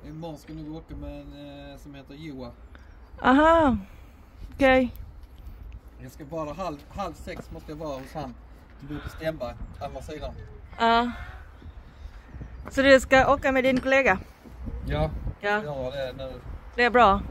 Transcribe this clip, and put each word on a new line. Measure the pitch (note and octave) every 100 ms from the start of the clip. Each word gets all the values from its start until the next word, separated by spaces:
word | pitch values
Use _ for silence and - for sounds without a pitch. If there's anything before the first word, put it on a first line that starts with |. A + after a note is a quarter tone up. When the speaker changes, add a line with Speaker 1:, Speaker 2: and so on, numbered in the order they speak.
| C#3
Speaker 1:
Imorgon | D#3 E3 D3+
ska | -
jag | D#3
nog | D3+ D#3+
åka | D#3+ C#3+
med | C#3+ C#3+
en, | C#3+ C#3+ C#3+ C#3+ C#3+
eh, | C#3
som | D3
heter | C#3 C3
Joa. | C#3+ D#3+ C3 A#2+ A#2 - - - - - -
Speaker 2:
Aha, | - C4 D#4 E4 D4+ A3 F#3+ - - - - - -
okej. | - C4+ C4 B3+ - - - - - - - - - - -
Speaker 1:
Jag | B2+
ska | -
vara | D3 D#3+ D3+
halv, | D3 F#3 D3 - -
halv | F#3+
sex | D3+ - D#3 -
måste | E3 D#3+
jag | D3+
vara | D#3
hos | C3+ C3
han. | E3 C3+ A#2 - - - -
Du | C#3
bor | D3
på | -
Stenberg, | - D#3+ D#3 B2 A#2+ - -
andra | C#3+ C#3
sidan. | C3 D3+ C3+ - - - - -
Speaker 2:
Ja. | A#3 A#3 A#3+ A#3 - - - - - - - - - - - - - - -
Så | -
du | C4+ C4+
ska | - C4 C4
åka | C#4 C#4+
med | C4
din | B3+ C4
kollega? | B3 C4+ B3+ F#3+ - - - - - - -
Speaker 1:
Ja, | D3 D#3 - - -
Speaker 2:
Ja. | G3+
Speaker 1:
jag | G#3
gör | D3 C#3 B2+
det | C#3 C3 B2+
nu. | C3 B2+ - - - -
Speaker 2:
Det |
är | A#3+
bra. | A#3 A3 G3 F#3